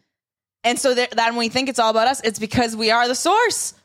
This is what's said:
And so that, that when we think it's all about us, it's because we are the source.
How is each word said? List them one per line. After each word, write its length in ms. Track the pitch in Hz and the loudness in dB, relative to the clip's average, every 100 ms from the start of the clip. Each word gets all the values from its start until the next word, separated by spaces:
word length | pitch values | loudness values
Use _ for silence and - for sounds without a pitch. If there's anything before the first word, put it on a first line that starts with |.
| _ _ _ _ _ _ | _ _ _ _ _ _
And 160 | 226 240 | -2 0
so 140 | 269 | 0
that, 180 | 247 247 | 0 0
that 200 | 226 226 | 0 0
when 80 | 233 | 0
we 100 | 226 | -2
think 180 | 254 269 | -2 -2
it's 100 | 247 | 0
all 120 | 220 | 2
about 180 | 220 233 | 2 2
us, 140 | 269 | 0
it's 160 | 226 208 | -4 -4
because 340 | 214 254 233 | -4 -2 -2
we 180 | 220 220 | 0 2
are 140 | 233 240 | 2 2
the 40 | 254 | 0
source. 580 | 330 427 453 - - - | 2 2 2 -2 -8 -12